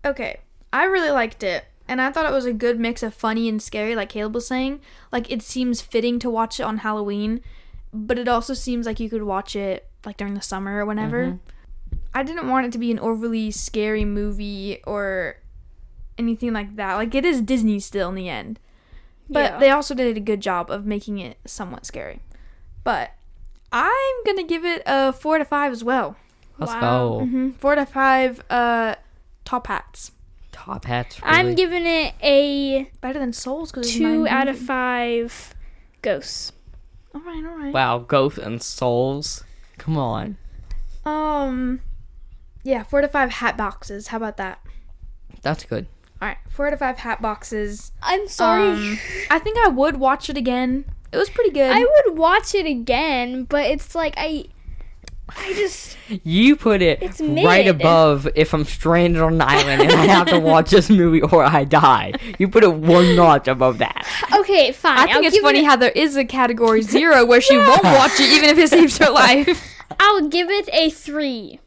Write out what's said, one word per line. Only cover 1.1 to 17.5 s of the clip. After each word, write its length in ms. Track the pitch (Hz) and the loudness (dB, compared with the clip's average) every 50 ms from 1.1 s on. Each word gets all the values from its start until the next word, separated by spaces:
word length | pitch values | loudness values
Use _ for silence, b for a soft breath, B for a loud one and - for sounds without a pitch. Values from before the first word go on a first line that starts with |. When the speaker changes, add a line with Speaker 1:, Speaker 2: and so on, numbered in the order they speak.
Speaker 1:
liked 320 | 285 254 233 220 - - 214 | 0 -2 -2 -4 -6 -8 -6
it. 220 | 190 175 - - _ _ _ _ | -6 -6 -6 -10 _ _ _ _
And 120 | - 254 254 | -8 -4 -4
I 120 | 262 262 | -4 -4
thought 160 | 262 330 311 302 | -2 -4 -4 -2
it 40 | - | -2
was 100 | 269 247 | -2 -4
a 80 | 247 233 | -4 -6
good 260 | 214 240 240 240 226 | -4 -2 -2 -2 -2
mix 220 | 233 226 233 - | -4 -6 -6 -6
of 140 | - 220 - | -8 -10 -8
funny 340 | - - 220 220 226 233 226 | -6 -4 -4 -2 -2 -4 -4
and 100 | 214 214 | -4 -6
scary, 340 | - - - 214 208 220 233 | -8 -8 -8 -8 -6 -6 -6
like 140 | 226 196 202 | -6 -8 -8
Caleb 260 | - 214 214 214 220 | -8 -8 -8 -6 -8
was 100 | 240 240 | -8 -6
saying. 320 | - 254 254 262 269 285 285 b b b b b b | -6 -6 -4 -4 -6 -8 -12 b b b b b b
Like, 200 | - 247 240 - | -8 -8 -8 -6
it 100 | - 220 | -10 -10
seems 400 | - - - 262 254 247 240 233 | -8 -8 -6 -4 -4 -4 -4 -6
fitting 380 | - - - 226 220 240 240 240 | -8 -4 -4 -2 -2 -2 -4 -4
to 100 | 240 247 | -6 -6
watch 300 | 226 220 226 226 - - | -4 -4 -4 -6 -6 -8
it 40 | - | -6
on 160 | 220 214 220 | -6 -6 -6
Halloween, 600 | - 220 214 214 208 202 202 208 208 214 226 254 b b b b b b b b b - | -6 -6 -6 -6 -6 -6 -6 -6 -6 -6 -6 -8 b b b b b b b b b -16
but 280 | - 220 214 214 240 247 | -14 -14 -6 -6 -6 -4
it 80 | 247 | -2
also 260 | 247 240 233 233 - 269 | -2 -2 -2 -2 -6 -8
seems 320 | - - 262 240 240 233 | -8 -6 -6 -6 -6 -6
like 140 | 233 214 - | -8 -8 -8
you 100 | 233 214 | -8 -8
could 140 | 226 220 214 | -8 -8 -6
watch 320 | 202 190 196 202 - - | -6 -6 -6 -8 -8 -10
it, 320 | 202 196 196 190 - - - - _ - | -8 -6 -6 -8 -8 -10 -20 -20 _ -18
like, 120 | 214 202 | -18 -12
during 180 | - 202 202 202 | -12 -10 -10 -8
the 60 | 202 | -10
summer 400 | - - 196 190 196 196 202 208 | -10 -8 -8 -8 -8 -8 -6 -6
or 40 | 208 | -6
whenever. 400 | 208 214 214 214 156 151 160 170 | -4 -4 -6 -6 -4 -4 -4 -4
Speaker 2:
Mm-hmm. 720 | 180 185 180 - - - - _ - - - - - - - - - - | -4 -6 -10 -16 -20 -20 -20 _ -20 -18 -16 -12 -10 -8 -8 -8 -6 -6
Speaker 1:
I 80 | 262 | -6
didn't 260 | 269 262 330 339 311 | -6 -6 -8 -10 -6
want 200 | 254 254 262 254 | -2 -2 -2 -2
it 40 | 247 233 | -4 -6
to 40 | |
be 140 | 226 240 233 | -6 -4 -4
an 80 | 226 - | -4 -4
overly 500 | - 226 226 220 226 233 226 226 220 214 | -4 -6 -6 -6 -6 -6 -6 -6 -6 -6
scary 560 | 208 - - - - 220 208 214 214 214 214 | -6 -8 -8 -6 -6 -4 -4 -2 -2 -2 -4
movie 760 | 208 208 208 208 208 202 202 208 202 202 196 196 202 - - _ | -4 -4 -4 -6 -6 -6 -8 -8 -10 -10 -10 -10 -12 -12 -12 _
or 520 | - 208 202 202 196 190 185 170 151 - - - - - - - - - - - - - - - - - - | -10 -8 -8 -8 -6 -6 -6 -8 -8 -12 -16 -20 -20 -20 -20 -20 -20 -20 -20 -20 -20 -20 -20 -20 -18 -10 -6
anything 340 | 233 233 226 220 247 240 226 | -4 -4 -4 -4 -6 -6 -6
like 220 | 214 202 202 208 | -6 -8 -10 -12
that. 180 | 214 202 190 185 | -10 -8 -6 -4
Like, 200 | 208 220 226 220 | -4 -4 -2 -2
it 100 | 277 269 | -2 0
is 160 | 359 311 254 | 0 0 -2
Disney 380 | 220 196 | -2 -2